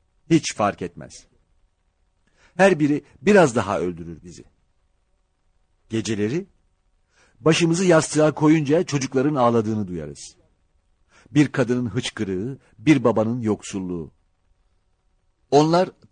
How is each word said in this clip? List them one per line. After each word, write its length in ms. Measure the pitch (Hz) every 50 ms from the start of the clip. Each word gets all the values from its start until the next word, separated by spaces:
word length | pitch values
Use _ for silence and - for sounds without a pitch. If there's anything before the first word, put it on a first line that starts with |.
| _ _ _ _ _ _
Hiç 240 | 165 - - - -
fark 280 | - 107 101 92 -
etmez. 440 | 95 85 - - 67 - - - - _ _ _ _ _ _ _ _ _ _ _ _ _ _ _ _ _ _ _ _ _ _ _ _ _ _
Her 240 | 175 190 196 190 143
biri 240 | 151 139 147 139 - _ _ _
biraz 340 | - 196 208 196 165 135 110
daha 240 | 117 95 98 98 76
öldürür 420 | 85 92 87 82 85 85 82 71
bizi. 220 | - 87 80 - - _ _ _ _ _ _ _ _ _ _ _ _ _ _ _ _ _ _ _ _ _ _ _ _ _ _ _ _ _
Geceleri, 580 | 110 113 98 101 113 98 104 107 135 175 196 - _ _ _ _ _ _ _ _ _ _ _ _ _ _ _ _ _ _
başımızı 440 | - 156 165 165 170 165 170 175 196
yastığa 480 | 180 165 160 151 - - 151 156 156
koyunca 500 | 147 - 156 151 160 160 147 131 151 175 185
çocukların 500 | - 143 143 131 127 - 131 127 151 151
ağladığını 540 | 143 120 120 117 117 107 107 110 107 104 90
duyarız. 480 | 90 82 76 73 71 - - - - _ _ _ _ _ _ _ _ _ _ _ _ _ _ _ _ _ _ _
Bir 220 | 107 147 147 120
kadının 380 | - 143 123 110 123 123 123 107
hıçkırığı, 680 | 90 131 - - - - 107 95 95 90 104 131 139 - _ _ _ -
bir 260 | 110 147 156 135 113
babanın 360 | 120 104 110 107 110 120 127
yoksulluğu. 720 | 113 107 101 - - - - 98 92 90 90 85 78 67 _ _ _ _ _ _ _ _ _ _ _ _ _ _ _ _ _ _ _ _ _ _ _ _ _ _ _ _
Onlar 400 | 139 143 151 160 170 175 190 180 - _ _ _